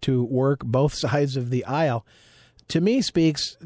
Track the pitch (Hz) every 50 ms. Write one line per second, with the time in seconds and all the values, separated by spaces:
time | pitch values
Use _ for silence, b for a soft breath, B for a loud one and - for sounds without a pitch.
0 | - - 131 123 123 113 135 127 131 139 143 131 - 120 113 127 139 147 - -
1 | - 117 131 147 143 143 131 135 123 120 127 123 - - 131 151 165 143 120 113
2 | - b b b b b b b b b b b b - - 165 175 208 240 269
3 | 214 - - 170 165 160 147 143 - - - - 175